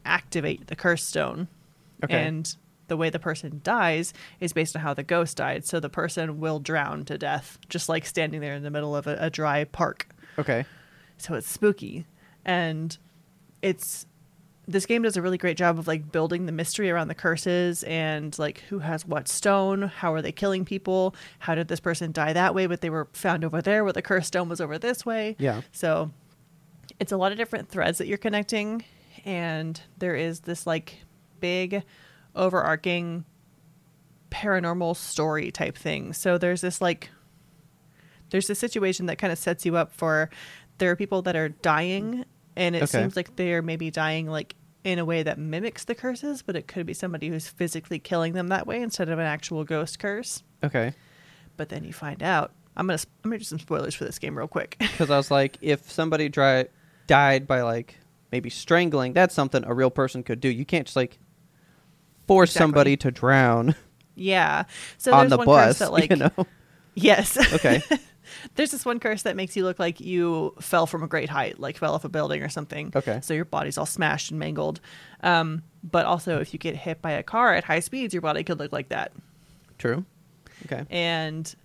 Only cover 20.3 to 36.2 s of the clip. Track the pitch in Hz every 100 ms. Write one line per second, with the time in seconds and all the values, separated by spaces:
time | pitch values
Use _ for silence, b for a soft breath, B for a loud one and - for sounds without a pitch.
20.3 | - 202 190 175 190 - 185 185 - B
21.3 | B - 160 165 165 180 160 165 160 151
22.3 | 170 185 190 185 175 165 160 151 - 185
23.3 | 170 160 160 170 214 202 185 - 185 -
24.3 | 180 170 170 151 156 240 240 240 220 214
25.3 | 214 135 110 - - 165 160 156 - _
26.3 | _ _ _ _ - - - 185 196 190
27.3 | 208 226 - - 190 - 170 147 202 226
28.3 | 208 202 220 208 226 - b b b 202
29.3 | 175 170 160 160 160 - - 180 147 165
30.3 | 165 - 170 170 160 - - - _ _
31.3 | - 180 180 180 202 - b b b b
32.3 | - 185 180 151 156 180 175 170 170 -
33.3 | _ _ _ _ _ _ _ _ _ -
34.3 | - 208 190 170 175 170 175 - - 156
35.3 | 151 - - 165 - 165 147 - 160